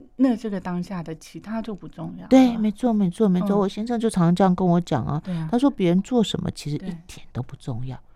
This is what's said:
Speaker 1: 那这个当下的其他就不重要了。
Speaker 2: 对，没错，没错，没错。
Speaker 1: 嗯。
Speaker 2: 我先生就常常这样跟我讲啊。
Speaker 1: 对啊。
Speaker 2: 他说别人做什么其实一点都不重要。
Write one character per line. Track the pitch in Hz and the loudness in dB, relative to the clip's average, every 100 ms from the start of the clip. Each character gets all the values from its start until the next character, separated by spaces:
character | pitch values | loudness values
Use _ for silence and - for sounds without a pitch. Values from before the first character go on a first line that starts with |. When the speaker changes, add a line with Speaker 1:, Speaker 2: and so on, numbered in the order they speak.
| - - | -18 0
Speaker 1:
那 | 262 226 | 0 0
这 | 226 | -4
个 | 196 | -6
当 | 185 175 | -6 -6
下 | 175 185 | -6 -8
的 | 160 160 | -10 -12
其 | - 165 | -14 -18
他 | 160 226 | -10 -8
就 | 220 | -8
不 | 202 160 | -10 -14
重 | - - - | -14 -12 -12
要 | |
了。 | - | 4
Speaker 2:
对， | 262 254 233 | 6 6 4
没 | 214 | -2
错， | - 254 | 0 0
没 | 214 190 | 2 0
错， | - 220 | 2 2
没 | 180 | 4
错。 | 202 | 2
Speaker 1:
嗯。 | 202 | 2
Speaker 2:
我 | 196 | 0
先 | - 226 | -2 -4
生 | 233 | -2
就 | 226 | 0
常 | 196 | 2
常 | 170 | 4
这 | 175 | 4
样 | 190 | 4
跟 | 180 185 | 4 2
我 | 175 | 2
讲 | 170 143 | 0 -2
啊。 | - 147 | -2 -6
Speaker 1:
对 | - 170 | -6 -6
啊。 | 156 | -2
Speaker 2:
他 | 240 | 0
说 | 277 | 2
别 | - 180 | 2 2
人 | 180 | 2
做 | - 247 | 2 0
什 | 214 - | 0 -2
么 | - | -6
其 | - 147 | -8 -8
实 | 147 | -8
一 | |
点 | 190 170 - - - | -8 -12 -16 -20 -12
都 | 117 | -10
不 | 123 139 | -10 -12
重 | - 117 131 | -10 -10 -10
要。 | 123 - | -12 -18